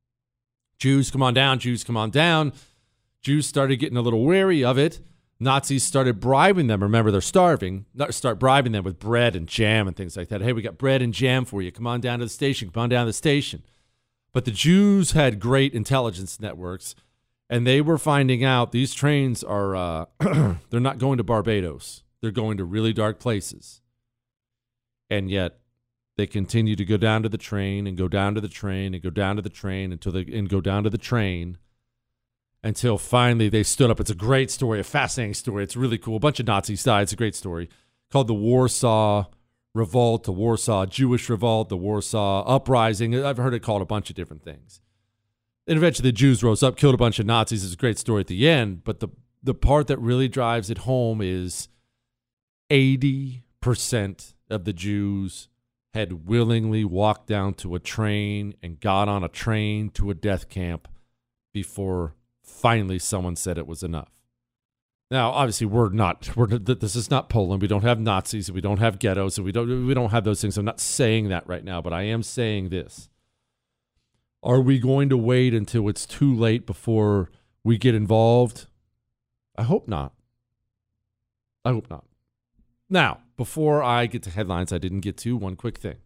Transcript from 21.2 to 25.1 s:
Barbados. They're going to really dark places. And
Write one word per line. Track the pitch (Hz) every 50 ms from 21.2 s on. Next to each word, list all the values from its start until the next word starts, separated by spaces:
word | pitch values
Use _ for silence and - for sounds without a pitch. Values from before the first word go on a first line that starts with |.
| 104
Barbados. | 101 117 107 95 113 107 101 90 82 69 64 - - - - _ _ _ _
They're | - 113
going | 95 117 107 110 107 98
to | 92
really | 85 95 110 110 113 107
dark | 113 107 107 107 -
places. | - 123 110 98 - - - - - - - _ _ _ _ _ _ _ _ _ _ _ _ _ _ _ _ _ _ _ _ _ _ _ _ _ _
And | -